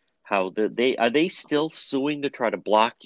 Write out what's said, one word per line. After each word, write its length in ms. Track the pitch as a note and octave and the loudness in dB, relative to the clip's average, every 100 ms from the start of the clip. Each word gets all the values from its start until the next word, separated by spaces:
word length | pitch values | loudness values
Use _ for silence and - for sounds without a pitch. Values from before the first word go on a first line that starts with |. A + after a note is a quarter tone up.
| _ _ | _ _
how 300 | - G2 F#2 | -2 0 0
the, 180 | F2 G#2+ | -2 -2
they, 260 | - B2+ - | 0 0 2
are 120 | A#2 | 2
they 200 | C#3 F3+ | 2 0
still 420 | - - D3 D#3 | -2 -4 -2 -2
suing 500 | - - C#3 C#3 D3 | -6 -6 -2 -2 -2
to 80 | C#3 | -6
try 220 | - A#2 | -2 -2
to 60 | F#2 | -2
block 380 | F2+ G#2+ A#2 - | 2 4 4 0